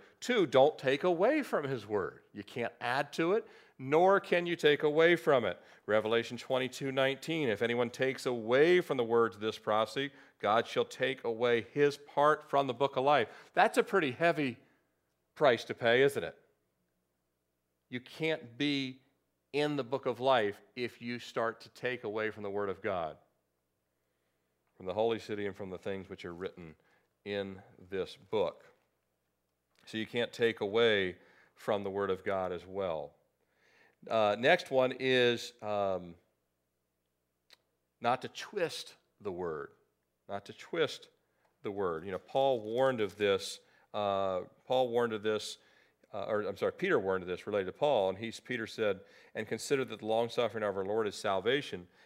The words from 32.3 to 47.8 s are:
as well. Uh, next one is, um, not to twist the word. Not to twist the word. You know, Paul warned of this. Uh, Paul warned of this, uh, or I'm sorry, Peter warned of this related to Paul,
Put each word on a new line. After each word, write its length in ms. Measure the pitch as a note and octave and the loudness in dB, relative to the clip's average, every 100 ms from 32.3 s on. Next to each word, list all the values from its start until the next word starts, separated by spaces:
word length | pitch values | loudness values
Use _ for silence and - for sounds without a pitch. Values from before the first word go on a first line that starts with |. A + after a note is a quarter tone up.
| F#2+ F#2 | -4 -4
as 140 | F2 F#2 | -8 -10
well. 480 | G2 F#2 D#2+ D2 _ _ _ _ _ _ _ _ _ - | -6 -4 -4 -8 _ _ _ _ _ _ _ _ _ -4
Uh, 280 | A2+ G#2 G#2 | 2 2 2
next 320 | C3 F3+ - | 2 2 2
one 240 | C3 B2+ - | 0 2 0
is, 540 | C3 B2+ A#2+ A#2 - - | 0 4 4 2 -6 -12
um, 500 | G#2+ G#2 G2 F#2 F2 E2+ _ _ _ _ _ _ _ _ _ _ _ _ _ _ _ _ _ _ | -6 -2 0 -2 -8 -18 _ _ _ _ _ _ _ _ _ _ _ _ _ _ _ _ _ _
not 220 | A#2+ B2+ | -2 -2
to 60 | A#2 | -4
twist 640 | - - G#3 D#3+ - - - _ _ | -12 -10 -4 -4 -6 -14 -20 _ _
the 100 | G#2 | -10
word. 400 | F2 E2+ D2+ - _ _ _ _ _ - | -6 -6 -6 -10 _ _ _ _ _ -12
Not 160 | G2+ - | -12 -12
to 80 | |
twist 540 | - - E3+ C#3+ - - _ _ _ _ _ | -18 -8 -2 -2 -2 -18 _ _ _ _ _
the 80 | A2+ | -8
word. 340 | G2 F#2 D#2+ G2 | -2 -2 -2 -6
You 60 | |
know, 80 | F2+ | -8
Paul 420 | - C#3 C3+ B2 | -2 2 2 2
warned 400 | G#2+ A#2+ C3+ B2 | 0 2 2 2
of 140 | G2+ F#2 | -2 0
this. 440 | G2+ F#2+ - - _ _ _ G#2+ | 2 2 -2 -12 _ _ _ -4
Uh, 460 | G2+ G2 F#2+ F#2 G2 _ - | 0 0 0 -2 -6 _ -2
Paul 220 | B2+ B2 | 0 2
warned 240 | A#2+ A#2+ | 0 -2
of 100 | G#2+ | -2
this, 340 | G#2+ G#2+ - - _ _ _ _ _ | -2 -2 -4 -12 _ _ _ _ _
uh, 120 | G#2 G#2 | -10 -4
or 160 | G#2+ | -2
I'm 160 | G2 F#2+ | -4 -2
sorry, 160 | G2+ | -4
Peter 260 | - F#3+ C#3+ | -2 0 0
warned 240 | F#2+ F#2+ | 2 -2
of 40 | F2 | -2
this 200 | F2 - | -6 -2
related 180 | G2+ F#2 | -2 -2
to 60 | |
Paul, 380 | - | -2